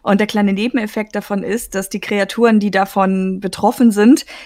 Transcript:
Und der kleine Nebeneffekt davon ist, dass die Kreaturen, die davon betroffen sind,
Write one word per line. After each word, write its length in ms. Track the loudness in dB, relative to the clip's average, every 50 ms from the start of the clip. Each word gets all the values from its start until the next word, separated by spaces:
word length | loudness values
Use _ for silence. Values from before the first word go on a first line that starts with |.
| -2
Und 160 | 0 2 2
der 80 | 2 0
kleine 260 | 0 0 0 0 0
Nebeneffekt 640 | 0 -2 -2 -2 -4 -4 -4 -6 -8 -8 -6 -8
davon 260 | -8 -6 -6 -6 -6
ist, 320 | -4 -4 -6 -6 -6 -6 -8
dass 160 | -8 -8 -6
die 100 | -8 -8
Kreaturen, 600 | -6 -4 -2 -2 -2 -2 0 2 2 4 4 4
die 100 | 2 2
davon 680 | 0 0 -2 0 0 0 0 0 0 -2 -2 -4 -4 -6
betroffen 520 | -8 -8 -6 -2 0 0 2 4 2 2
sind, 340 | 4 4 6 6 6 4 4 -4 -16 -20 -20